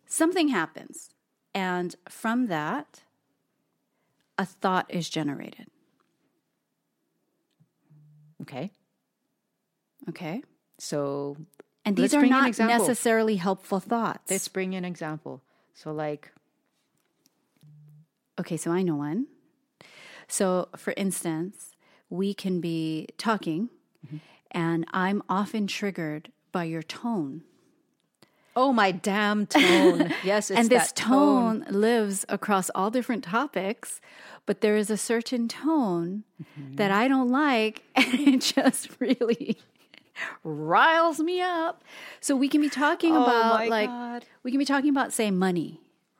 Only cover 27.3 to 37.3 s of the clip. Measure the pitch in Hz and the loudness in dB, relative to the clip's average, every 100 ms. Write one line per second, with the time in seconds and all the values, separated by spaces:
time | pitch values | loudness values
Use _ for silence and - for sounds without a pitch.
27.3 | 156 - _ _ _ _ _ _ _ _ | -8 -16 _ _ _ _ _ _ _ _
28.3 | _ _ 240 269 233 196 175 208 202 208 | _ _ 2 4 6 4 2 -2 0 2
29.3 | 208 208 302 180 175 180 170 175 - 185 | 0 2 4 6 6 6 4 0 -2 0
30.3 | 208 202 196 226 190 165 - 220 262 294 | 0 2 2 6 4 4 -2 2 4 6
31.3 | 254 233 220 - 196 220 233 208 190 - | 4 2 -2 -2 2 4 4 0 -4 -6
32.3 | 196 - 190 185 - 202 247 240 233 170 | -6 0 0 0 -2 -2 0 -2 -4 -2
33.3 | 226 285 180 190 247 - - - - - | -2 -2 -4 -4 -6 -12 -16 -18 -20 -20
34.3 | - - 190 214 214 208 208 - 226 - | -10 -6 0 2 2 0 -2 -2 -2 -2
35.3 | 247 226 - 285 311 214 170 170 208 - | -4 -4 -4 0 0 2 0 -4 -8 -12
36.3 | - - 147 139 135 202 196 262 269 247 | -18 -18 -16 -10 -2 0 2 2 2 2